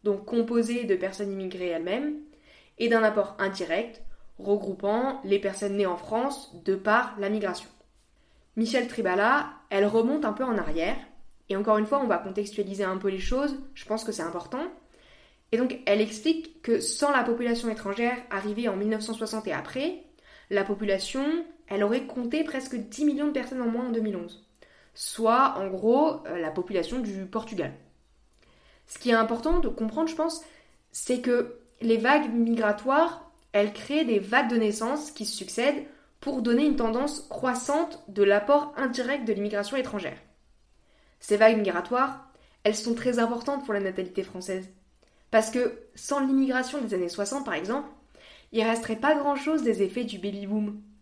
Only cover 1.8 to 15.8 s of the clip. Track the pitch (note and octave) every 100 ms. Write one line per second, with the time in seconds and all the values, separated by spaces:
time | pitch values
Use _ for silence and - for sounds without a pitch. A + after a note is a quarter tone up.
1.8 | F3 A3+ D4 D4+ - _ _ - _ -
2.8 | A3+ A3+ A3 G#3 G3 - G3 F#3+ E3 E3+
3.8 | A#3 - - - - - G3 G3+ G3 F#3+
4.8 | G3 A3 C4+ C4 G3 G3 G3 G3 G#3 G3+
5.8 | G3 F3 - A3 C4+ C4+ - - - F#3+
6.8 | G#3 A3 B3+ G#3 G3 G#3+ G3 F3 - _
7.8 | _ _ _ _ _ _ _ - A3+ B3+
8.8 | A#3+ - F#3 F#3 G#3+ C#4+ D4 - _ G3
9.8 | G#3 A3+ A#3 D4+ A#3 G#3 C4 G#3+ D#3 D#3+
10.8 | F3 C4 - - - - _ G3 G#3 G#3+
11.8 | G#3+ C#4+ B3+ F3 G3 F#3+ G3+ - F#3+ G3
12.8 | F#3+ F#3+ G3 F#3+ - B3+ C#4+ C4+ - -
13.8 | - A3 A3 G#3 E3+ F3 - B3+ F4 -
14.8 | _ _ _ - - _ _ A3+ B3+ -